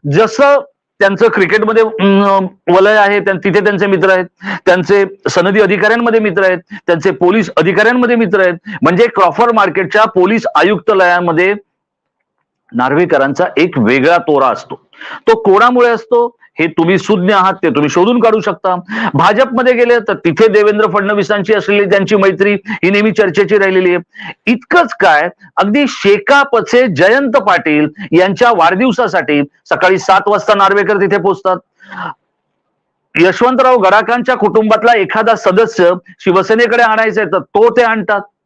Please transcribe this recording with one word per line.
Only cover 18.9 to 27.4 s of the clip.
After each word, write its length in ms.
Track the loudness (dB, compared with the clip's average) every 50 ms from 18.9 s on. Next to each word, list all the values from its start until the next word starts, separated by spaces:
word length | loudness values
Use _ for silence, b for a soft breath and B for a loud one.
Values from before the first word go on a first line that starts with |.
| -8 -6 -6 B B
भाजपमध्ये 600 | 0 0 2 2 0 0 0 -2 -2 0 0 0
गेले 260 | 2 0 0 0 0
तर 140 | -2 -4 -6
तिथे 340 | -4 -4 -4 2 2 2
देवेंद्र 400 | 4 4 2 2 2 2 0 -2 0 -2
फडणवीसांची 600 | -2 -2 -2 -2 -2 -2 -2 -4 -4 -2 -2 -2
असलेली 320 | -2 0 0 0 0 0
त्यांची 300 | 0 0 0 0 0 0
मैत्री 420 | 2 2 0 0 0 -2 -2 -2 -4 -6
ही 220 | -10 -8 -4 -2 -2
नेहमी 220 | 0 0 0 0
चर्चेची 460 | 0 0 -2 0 0 -2 0 0 0
राहिलेली 380 | 0 0 0 0 0 0 0 -2
आहे. 360 | -2 -4 _ _ -20 -20 -20 -20 _ _
इतकंच 480 | -4 -4 -4 -4 _ 0 0 0 -2 -2 0
काय, 300 | 2 2 2 2 0 -4 -8 b b b b
अगदी 280 | -4 -2 0 0 0 -2
शेकापचे 1000 | -2 -4 -2 0 0 0 0 2 2 2 2 2 2 -2 -2 -2 0 0 2 2
जयंत 460 | 0 0 2 2 2 2 0 0 0 -2
पाटील 560 | 0